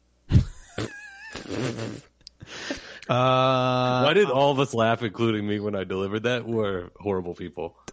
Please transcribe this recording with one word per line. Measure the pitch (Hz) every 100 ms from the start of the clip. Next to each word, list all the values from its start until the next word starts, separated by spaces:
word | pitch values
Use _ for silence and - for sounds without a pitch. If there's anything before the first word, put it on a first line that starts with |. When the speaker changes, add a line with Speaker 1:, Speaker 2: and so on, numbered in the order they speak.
| _ _ -
Speaker 1:
<laughs> | - - - - - - 831 855 - - - - 98 123 117 113 110 - _ - _ - - - - - - -
Speaker 2:
Uh, | 123 127 131 131 131 127 127 127 127
Speaker 1:
Why | 135
did | 180 196
all | 127 143
of | 135
us | 139
laugh, | 117 113 117
including | 117 90 117 107 104
me, | 104
when | 104 101
I |
delivered | 92 95 98 107
that? | 113 123
We're | 110 117 104 95 87 -
horrible | 104 92 87
people. | 85 90 - 82 - -